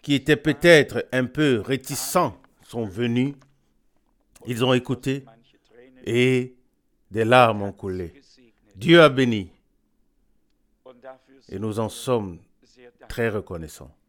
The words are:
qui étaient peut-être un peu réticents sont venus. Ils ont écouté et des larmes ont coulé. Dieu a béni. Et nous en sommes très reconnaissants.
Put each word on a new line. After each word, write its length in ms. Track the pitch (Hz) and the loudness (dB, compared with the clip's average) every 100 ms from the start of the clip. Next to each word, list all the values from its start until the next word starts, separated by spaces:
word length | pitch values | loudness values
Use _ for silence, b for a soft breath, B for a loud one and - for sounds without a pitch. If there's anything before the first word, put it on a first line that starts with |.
qui 120 | - | -2
étaient 220 | 139 147 147 | -2 2 0
peut-être 680 | 156 143 170 160 - 120 - | 0 2 6 6 6 -4 -4
un 120 | 127 | -4
peu 360 | 123 143 151 117 | -4 -2 0 0
réticents 760 | 98 135 - 139 - 185 151 92 _ _ | -2 -6 -6 -10 -4 -2 -2 -6 _ _
sont 220 | _ 120 | _ -10
venus. 500 | 110 92 120 120 135 143 _ _ _ _ _ _ _ _ _ - - | -8 -6 -2 0 -2 -6 _ _ _ _ _ _ _ _ _ -20 -10
Ils 180 | 117 | -4
ont 100 | 127 | 0
écouté 500 | 127 123 127 135 135 - 113 _ _ _ - - - | 0 -2 -8 -6 -8 -10 -20 _ _ _ -20 -20 -16
et 500 | - 113 127 127 127 - _ _ _ _ _ | -4 0 2 2 -4 -14 _ _ _ _ _
des 140 | 104 | -4
larmes 380 | 110 127 120 104 | 4 6 6 2
ont 100 | 101 | -6
coulé. 400 | 95 98 92 85 - _ _ _ _ _ - | -8 -10 -10 -10 -16 _ _ _ _ _ -8
Dieu 240 | - 170 | 4 8
a 60 | 151 | 8
béni. 420 | 131 127 107 87 _ _ _ _ _ _ _ _ _ _ _ _ _ 131 120 131 131 _ 135 - | 4 0 -2 -8 _ _ _ _ _ _ _ _ _ _ _ _ _ -20 -20 -20 -20 _ -20 -16
Et 100 | 98 | -10
nous 220 | 110 107 | -8 -6
en 80 | 107 | -8
sommes 500 | - - 120 98 85 _ _ _ _ 123 _ 120 | -8 -4 -4 -4 -14 _ _ _ _ -20 _ -16
très 200 | - 117 | -6 -4
reconnaissants. 640 | 104 - 87 80 - 69 _ | -4 -8 -14 -14 -18 -20 _